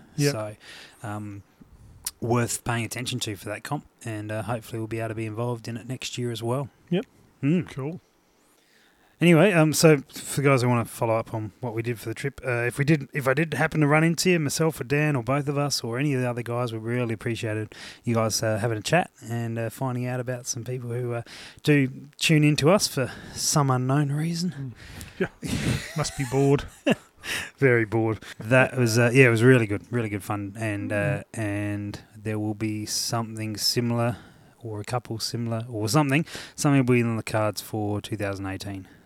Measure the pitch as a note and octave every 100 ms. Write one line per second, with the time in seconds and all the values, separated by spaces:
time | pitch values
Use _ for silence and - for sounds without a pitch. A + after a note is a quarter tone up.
0 | - - C#3+ A2 G#2+ G#2+ - - - -
1 | G#2 G#2 G#2 G2+ - - - - - -
2 | - - A#2 A#2+ A#2 - - A#2 G#2+ A#2+
3 | A#2+ A#2+ A2 G2 G#2 G2+ - D3 - _
4 | A#2+ G#2+ G#2+ A2 G2+ A#2+ - A2+ A2 A2+
5 | A2+ A2 A2+ G#2+ A#2+ A#2 A2+ A2+ - B2+
6 | - B2 A#2+ A2 A#2 C3 B2+ _ - F3
7 | - _ _ _ C#3 F3 - C3+ C#3 F#3
8 | _ _ _ _ _ _ _ _ _ _
9 | _ - E3+ D#3 G3+ E3+ D#3 - D#3+ C#3+
10 | - - - - C#3 C3 B2 A#2+ G2 -
11 | A#2 A2+ - A2+ G#2 - B2 A2+ A#2 A2+
12 | A2+ A2 C#3 - C3 A#2+ A#2+ - C#3 D#3
13 | C3+ D3 C3+ C3 E3 A#2+ D#3 D#3 D3 D3+
14 | E3 E3 F#3 F3 C#3 - D#3+ - B2 C#3+
15 | D3+ C3+ A2+ C#3+ C#3+ C#3+ C#3+ - A#2 A#2+
16 | D3 B2+ B2 A#2+ A#2 A#2+ B2 A2+ A2 B2
17 | A#2 A2 A#2+ A2+ A2+ G#2+ G#2 - - -
18 | A#2+ A2+ A2 - A2+ G#2+ A#2 G#2+ - E3
19 | - _ A2+ A#2 A#2 A#2 A#2 - C3 B2
20 | B2 B2+ B2 B2 A#2+ A#2+ A2+ B2+ A#2+ B2
21 | A#2+ A#2 - - - - - C#3+ C3 C3
22 | C#3 - - D3+ D3+ D3+ C#3+ G3+ - C#3
23 | A#2+ - - - - D#3 C3+ B2+ B2+ C#3+
24 | C#3+ D3 E3 E3+ F3+ C#3+ C3 - - -
25 | - - F#3 - - - - - - D#3
26 | C#3+ - B2+ C3+ C#3 C#3+ - - C#4+ -
27 | - _ - - - - C3+ A#2+ G#2+ A2+
28 | A2+ G#2+ - - A2 B2+ C3 B2+ A#2 A#2
29 | A#2+ B2+ B2+ A2+ B2+ B2+ G#2+ G2+ - A#2+
30 | A2 G2+ - G#2 G2+ A2 A2 G2+ G2+ G#2
31 | G2+ G2+ - - G#2 G2+ G#2 G2+ G2+ -
32 | - A2 G#2+ G#2+ G#2+ G#2 A2+ G#2+ G#2 -
33 | - A#2 A2+ A2 A2 G#2 - B2+ A#2+ A#2+
34 | A#2 - - - - _ A2+ G#2 G2+ B2
35 | - A2+ - A#2 A#2 A2+ B2 G#2+ G#2+ D3
36 | C#3+ C#3+ E3 - - - D3 C#3 B2 B2
37 | A#2 A2 - A2 G#2+ - - A2 G#2 G#2
38 | - G#2 G2+ G2 F#2+ F#2+ G2+ G2 F#2 -